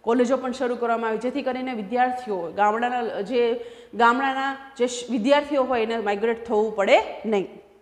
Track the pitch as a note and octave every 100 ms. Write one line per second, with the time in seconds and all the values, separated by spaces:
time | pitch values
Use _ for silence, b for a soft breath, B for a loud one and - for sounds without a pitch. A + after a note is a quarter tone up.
0 | - B3 A#3+ C4 B3+ A#3+ B3 A#3+ A#3 A3+
1 | A3+ A3 B3 C4+ C4 B3+ B3+ A#3+ G3 A#3+
2 | B3+ B3 A3+ F#3+ E3+ D#3 G#3 G#3+ A#3+ B3
3 | A#3 - G3 B3 A#3 A#3+ B B B G3+
4 | A#3 B3 C4+ C4 C4+ C4+ - - B3 B3
5 | - A#3 G#3+ C#4+ D4 C#4+ B3+ B3+ A3 A#3
6 | G3+ G3+ A3+ A3+ - G#3+ A3 G#3+ G3+ D4+
7 | G#4 - G#3 G3+ F3+ - - _